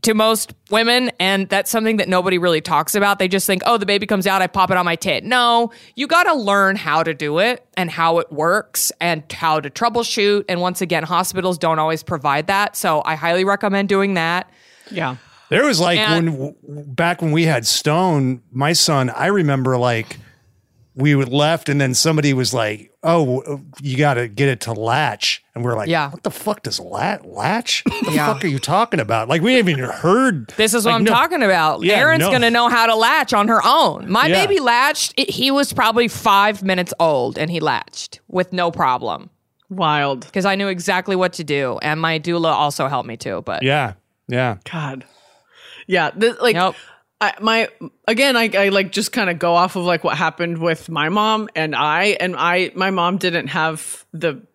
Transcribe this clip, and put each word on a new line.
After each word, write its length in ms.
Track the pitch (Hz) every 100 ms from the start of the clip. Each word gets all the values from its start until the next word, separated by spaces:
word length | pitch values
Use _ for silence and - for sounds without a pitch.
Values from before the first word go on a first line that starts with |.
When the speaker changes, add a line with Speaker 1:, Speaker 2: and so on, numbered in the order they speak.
Speaker 1:
to 120 | -
most 380 | 214 220 220 - - _
women, 400 | 214 226 247 247 -
and 280 | 185 196 196
that's 200 | 196 196
something 260 | 233 220 220
that 100 | 190
nobody 300 | 185 180 185
really 220 | 175 156
talks 320 | 151 151 156
about. 240 | 208 202 202
They 100 | 185
just 180 | 190 -
think, 160 | 190 -
"Oh, 100 | 233
the 80 | 196
baby 200 | 202 202
comes 200 | 208 185
out, 140 | 190
I 60 | 180
pop 240 | 196 185
it 60 | 185
on 60 | 175
my 100 | 165
tit." 260 | 196 139
No, 460 | - 247 240 233 233 - - -
you 100 | 277
gotta 260 | 330 359
learn 420 | 311 202 202 190 196
how 260 | 160 151
to 100 | 165
do 260 | 156 151 151
it 280 | 214 247 _ -
and 140 | 175
how 280 | 165 165 170
it 140 | -
works 580 | 143 160 202 - - - -
and 220 | 170 160 147
how 300 | - 165 156
to 80 | 143
troubleshoot. 760 | - 233 233 233 - 202 208 202
And 120 | 175
once 180 | 180 180
again, 220 | 180 165
hospitals 560 | 160 175 185 185 185 175
don't 200 | 165 160
always 240 | 156 160
provide 440 | - 170 143 139 156
that. 280 | 196 202 -
So 260 | 190 156
I 120 | - 160
highly 280 | 170 175
recommend 440 | 190 202 208 196 196
doing 240 | 196 196
that. 340 | 185 165 175 180 _ _ _ -
Speaker 2:
Yeah. 260 | 185 156 127 _ - _
Speaker 3:
There 140 | 185 285
was, 120 | 190
like, 180 | 170 175
Speaker 1:
And 400 | 214 170 165 143
Speaker 3:
when, 0 |
w-, 160 | 139 - - 147 147
back 340 | 127 170 175
when 100 | 165
we 120 | 156
had 220 | 165 135 110
Stone, 760 | - - 156 185 151 131 127 _
my 200 | 131 143
son, 380 | 165 - 143 127
I 160 | - 165
remember, 500 | 202 156 135 131 127
like, 420 | 123 117 107 - - _ _ _ _ _ _ -
we 180 | 143
would 140 | 143 131
left 400 | 139 151 165 -
and 100 | 143
then 140 | 135
somebody 400 | 123 160 156 147
was 220 | 131 127
like, 360 | 123 110 107 - _
"Oh, 380 | 160 170 139 127
w-, 220 | 135 143 139 -
you 160 | 139 127
gotta 300 | 147 123 120
get 200 | 104 139
it 120 | 127
to 100 | -
latch." 720 | 107 110 131 143 107 - - _
And 80 | -
we're 140 | 120 113
like, 140 | 107
Speaker 1:
Yeah. 180 | 165 143
Speaker 3:
"What 120 | 143
the 80 | -
fuck 320 | - - 208
does 180 | - -
lat-, 460 | - - 175 208 -
latch? 560 | 85 135 220 233 - -
What 200 | - -
the 60 |
Speaker 1:
Yeah. 200 | 151 147
Speaker 3:
fuck 100 | 139
are 40 | 180
you 100 | 139
talking 400 | - 180 226 180
about?" 300 | 107 113 117
Like, 140 | 165
we 140 | 196 254
haven't 200 | 190 143
even 120 | 123
heard. 580 | - 160 214 262 165 113 -
Speaker 1:
This 160 | 220
is 140 | 233 220
what 60 |
Speaker 3:
Like, 60 | 226
Speaker 1:
I'm 40 |
Speaker 3:
no. 60 | 220
Speaker 1:
talking 300 | 226 320 339
about. 400 | 220 180 156 -
Speaker 3:
Yeah, 140 | 175 208
Speaker 1:
Aaron's 220 | 285 320
Speaker 3:
no. 100 | 269
Speaker 1:
gonna 180 | 254 233
know 200 | 233 240
how 160 | 240 226
to 80 |
latch 400 | 220 226 302 277
on 140 | 220 208
her 120 | 226
own. 480 | 208 285 247 - -
My 160 | 220 294
Speaker 3:
Yeah. 200 | 370 403
Speaker 1:
baby 120 | 392
latched. 540 | 254 240 277 302 - -
It, 100 | 269
he 220 | - 262
was 200 | 277 285
probably 340 | - 226 226 240
five 540 | - 233 196 208 202
minutes 320 | 190 185 175 -
old 380 | 165 143 120 -
and 140 | 156
he 100 | 175
latched 600 | 147 120 - - - - _
with 280 | 180 180
no 160 | 180 175
problem. 580 | 165 151 127 113 80 - _ _ _ _
Speaker 2:
Wild. 580 | 185 160 151 143 131 -
Speaker 1:
'Cause 140 | 202 190
I 80 |
knew 140 | 196 196
exactly 460 | 185 175 185 180
what 200 | 185 180
to 100 | 180
do. 340 | 151 143 131 120
And 180 | 147 156
my 180 | 165 160
doula 340 | 165 170 165
also 360 | 151 147 143 135
helped 180 | 139 123
me 120 | 135
too. 240 | - 90
But 180 | 85 82
Speaker 3:
Yeah. 300 | 131 147 123 95 _ _ -
Yeah. 280 | 123 127 98
Speaker 2:
God. 400 | - 170 147 135 - _ _ _ _ _ - - -
Yeah. 240 | 185 156 -
This, 220 | 233 233
like, 160 | 240 175
Speaker 1:
Nope. 180 | 185 - - - _ _
Speaker 2:
I, 120 | 208 -
my, 280 | 214 226 226 - - _ -
again, 300 | 226 277 247
I, 140 | 226 185
I, 120 | 202
like, 240 | 196 190
just 180 | 202 220
kinda 200 | - 196
go 200 | 170 170
off 200 | 170 180 190
of, 80 |
like, 200 | 175 165
what 120 | 170 127
happened 400 | 165 - 170 165
with 300 | 170 160 -
my 180 | 156 156
mom 400 | 202 214 220 214 -
and 180 | 156
I, 420 | 131 151 160 202 202
and 160 | 185 156
I, 340 | 165 180 185
my 160 | 185 190
mom 260 | 190 170 190
didn't 300 | 185 170 135
have 560 | 165 160 156 - - _
the 300 | 165 165 127 -